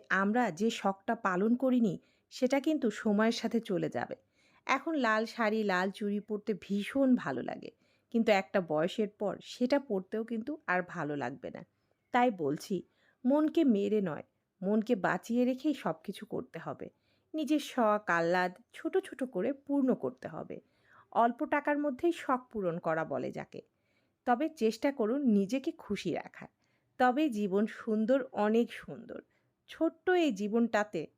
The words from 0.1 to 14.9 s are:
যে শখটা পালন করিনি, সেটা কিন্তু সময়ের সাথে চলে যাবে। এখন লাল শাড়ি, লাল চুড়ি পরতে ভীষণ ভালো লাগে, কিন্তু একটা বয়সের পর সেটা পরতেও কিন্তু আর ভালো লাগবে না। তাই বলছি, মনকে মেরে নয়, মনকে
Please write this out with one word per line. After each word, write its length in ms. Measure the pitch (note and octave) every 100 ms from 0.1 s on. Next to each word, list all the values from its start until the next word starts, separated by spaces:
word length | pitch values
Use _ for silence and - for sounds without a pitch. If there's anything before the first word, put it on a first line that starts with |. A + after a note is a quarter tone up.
| F#3 G3 A#3 A#3
যে 180 | D#3+ A3+
শখটা 440 | A3+ G3 G3 -
পালন 380 | A#3 G3 F3+ G#3+ A#3+
করিনি, 380 | C4 B3+ A3+ - _ _ _
সেটা 260 | - B3+ C#4
কিন্তু 260 | C#4+ D4+ B3
সময়ের 420 | - A3 G3+ A3
সাথে 260 | A#3 A3+ A3+
চলে 280 | A3+ F3+ D#3
যাবে। 280 | A#2+ - - _ _ _ _ -
এখন 280 | C4 D#4+
লাল 280 | D#4 A#3 A3 A3+
শাড়ি, 340 | - G#3+ A3
লাল 240 | G#3 F3+ G3
চুড়ি 300 | F#3+ G3+ G3+
পরতে 320 | - G#3 -
ভীষণ 540 | G3+ - G3+ G3 C#4 C4+ A#3+
ভালো 260 | D3+ B2+
লাগে, 280 | - - - - _ _ _
কিন্তু 200 | A#3 A3+
একটা 280 | G3 - G3+
বয়সের 480 | E3+ D3+ F3 - G#3
পর 260 | - G3+ -
সেটা 340 | - - B3 C#4+
পরতেও 440 | C#4 G3 F#3 A3
কিন্তু 280 | A3+ A3+ A#3 D#4+ -
আর 140 | F3+ F3
ভালো 260 | E3+ D3 D3
লাগবে 320 | B2 C#3 F2+
না। 120 | - - _ _ _ _
তাই 160 | B3 B3
বলছি, 460 | F#3+ C#3+ D3+ - F3+ - _ _ _
মনকে 380 | B3 D4 D#4 D#4+
মেরে 360 | D4 G3+ G3+ G#3+
নয়, 260 | F#3+ D3 - _ _ _
মনকে 320 | F#3+ G#3+ G#3+